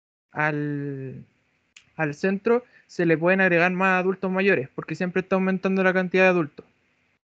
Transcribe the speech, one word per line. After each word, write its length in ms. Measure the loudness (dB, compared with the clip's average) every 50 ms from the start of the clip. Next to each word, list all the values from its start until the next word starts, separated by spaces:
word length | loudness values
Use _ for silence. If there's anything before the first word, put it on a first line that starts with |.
| _ _ _ _ _ _
al, 920 | -6 -4 -2 -2 -2 -4 -4 -6 -6 -8 -8 -10 -10 -10 -12 -14 -14 -16 -20 _ _ _ _ _ _ _ _ _ _ _ _ _ _
al 180 | -4 -4 -4 -4
centro 500 | -4 -2 -2 -2 -2 0 0 0 0 -2 _ _ _ _
se 200 | _ -4 0 2
le 100 | 2 2
pueden 240 | 2 2 2 2 4
agregar 320 | 4 4 4 4 2 2
más 280 | 0 0 0 2 2 2
adultos 300 | 0 -2 -2 -2 -4 -4
mayores, 380 | -2 0 2 2 2 0 -2 -6 _
porque 200 | -12 -10 -8 -6
siempre 280 | -6 -6 -4 -4 -4
está 140 | -2 0 0
aumentando 460 | 0 0 0 0 0 0 0 0 2
la 120 | 2 2 2
cantidad 300 | 0 0 0 2 4 4
de 40 | 4
adultos. 360 | 4 2 0 -4 -6 -14 -20 _ _ _ _ _ _ _ _ _ _ _ _ _ _